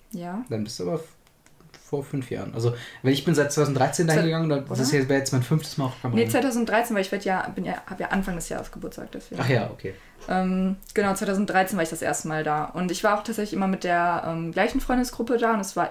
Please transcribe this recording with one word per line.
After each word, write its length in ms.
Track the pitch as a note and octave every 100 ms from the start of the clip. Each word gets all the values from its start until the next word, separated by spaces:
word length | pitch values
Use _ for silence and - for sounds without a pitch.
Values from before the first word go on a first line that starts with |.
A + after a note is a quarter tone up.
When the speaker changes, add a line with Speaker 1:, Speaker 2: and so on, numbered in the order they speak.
| -
Speaker 1:
Ja. 300 | F#3 F3 G3 B3+
Speaker 2:
Dann 160 | A2+
bist 160 | G#3 -
du 40 |
aber 100 | F3
f-, 200 | E3 - - _ _ _ - - - -
vor 140 | C#3+
fünf 280 | C#3 C#3 B2
Jahren. 220 | G#2 G2+
Also, 200 | - A#2+ A#2+ - -
weil 100 | C3
ich 120 | C#3
bin 100 | F3+
seit 180 | D3+ C#3
zweitausenddreizehn 540 | - C#3+ C3+ C#3 - E3
dahin 160 | D#3
Speaker 1:
Zwei-, 40 | E3
Speaker 2:
gegangen, 220 | D#3+ D#3+
da-, 120 | C#3
das 100 | -
Speaker 1:
oder? 100 | B2+
Speaker 2:
ist 100 | C3
jetzt, 160 | D3+ C3
wär 100 | C#3
jetzt 140 | C3+
mein 100 | C3
fünftes 340 | B2 D#3 - -
Mal 60 | C3
Rock 80 | -
am 100 | B2+
Speaker 1:
Nee, 80 | A#2
Speaker 2:
Ring. 80 | A#3
Speaker 1:
zweitausenddreizehn, 680 | B3 C4+ A#3 A3+ G#3+ A#3 G#3
weil 60 |
ich 100 | F#3+
werd 120 | G3+
ja, 220 | G3 F#3 -
bin 100 | F#3+
ja, 100 | F3+ F3 -
hab 140 | F#3+
ja 80 | -
Anfang 260 | G3 F#3+
des 140 | F3 -
Jahres 240 | - -
Geburtstag, 400 | - - - -
deswegen. 280 | - - -
Speaker 2:
Ach 80 | B2
ja, 220 | B2 G2+
okay. 240 | - F#2+ - - - -
Speaker 1:
Ähm, 480 | F#3 F#3 F#3 F#3+ G3 -
genau, 200 | - G3+
zweitausenddreizehn 600 | F#3+ - F#3+ G3+ F#3 F#3 F#3+
war 80 |
ich 60 | E3
das 120 | E3
erste 260 | - D3 D#3+
Mal 140 | D#3
da. 200 | D#3 D3+
Und 260 | - E3 F3+
ich 140 | E3
war 100 | G#3+ G#3+
auch 40 |
tatsächlich 300 | G#3+ A3 G#3
immer 160 | G3 F#3+
mit 160 | F#3
der, 400 | F3+ F3 F3 E3+ -
ähm, 240 | E3 E3
gleichen 280 | F3 A3+ C4
Freundesgruppe 580 | - B3 B3 - A3+ A#3
da 160 | A3+
und 60 | A3
es 160 | G3 -
war 140 | E3+